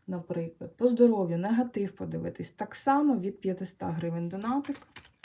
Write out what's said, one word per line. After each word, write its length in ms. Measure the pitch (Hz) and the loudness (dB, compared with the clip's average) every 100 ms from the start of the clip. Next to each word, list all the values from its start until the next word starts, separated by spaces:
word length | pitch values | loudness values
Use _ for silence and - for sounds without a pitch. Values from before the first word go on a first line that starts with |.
| - | -8
наприклад, 680 | 180 - 170 165 - 175 - | -8 -4 -6 -6 -10 -16 2
по 100 | 247 | 2
здоров'ю, 500 | 233 240 208 175 170 | 6 6 6 2 0
негатив 540 | 196 226 247 202 196 | 2 2 0 -2 -4
подивитись, 580 | - 165 165 170 - 165 | -6 -8 -6 -6 -8 -10
так 260 | - 208 | -8 -10
само 420 | - 277 277 294 226 | -2 2 4 4 2
від 240 | 190 - | 0 -4
п'ятиста 460 | 190 185 185 - 175 | -4 -4 -6 -6 -6
гривень 420 | 165 170 170 170 | -4 -2 -2 -4
донатик. 480 | 190 220 269 277 277 - - - _ | -4 -2 -2 -2 -8 -12 -20 -20 _